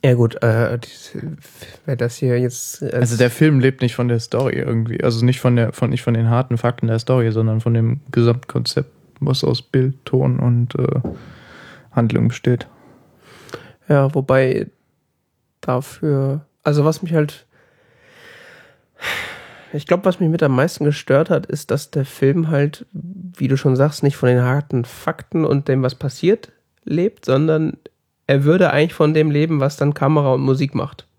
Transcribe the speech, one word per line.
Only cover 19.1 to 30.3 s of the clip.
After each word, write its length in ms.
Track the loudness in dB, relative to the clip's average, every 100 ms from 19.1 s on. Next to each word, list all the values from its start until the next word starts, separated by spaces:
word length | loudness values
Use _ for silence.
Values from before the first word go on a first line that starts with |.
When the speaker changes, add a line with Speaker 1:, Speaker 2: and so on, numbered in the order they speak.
| -8 -10 -16 -20 -20 -10
Speaker 1:
ich 140 | -10 -2
glaub, 180 | 0 0
was 140 | 0
mich 100 | 0
mit 140 | 2
am 120 | 2 2
meisten 280 | 0 0 -2
gestört 440 | -2 0 0 2
hat, 160 | -2 -2
ist, 240 | -10 -4
dass 180 | -6 -4
der 140 | -6 -6
Film 440 | 0 0 2 0
halt, 360 | 0 -2 -4 -16
wie 540 | -14 -14 -14 -16 -6 -2
du 100 | 0
schon 180 | 2 2
sagst, 280 | 0 2
nicht 140 | -2 0
von 120 | 2
den 120 | 2
harten 440 | 2 -2 -2 -4 -4
Fakten 600 | -8 -8 -8 -6 -2 0
und 220 | 0 0
dem, 140 | 0
was 120 | 0 -4
passiert, 560 | -8 -2 0 0 -4 _ _ _
lebt, 420 | -6 -2 -2 _ -2
sondern 520 | 0 2 0 -2 -6 -18 _ _ _ 0
er 160 | 2
würde 280 | 4 4 4
eigentlich 220 | 4 0
von 200 | 2 2
dem 160 | 2 2
leben, 280 | 2 0 0
was 180 | -2 0
dann 160 | -2
Kamera 400 | 0 2 2 2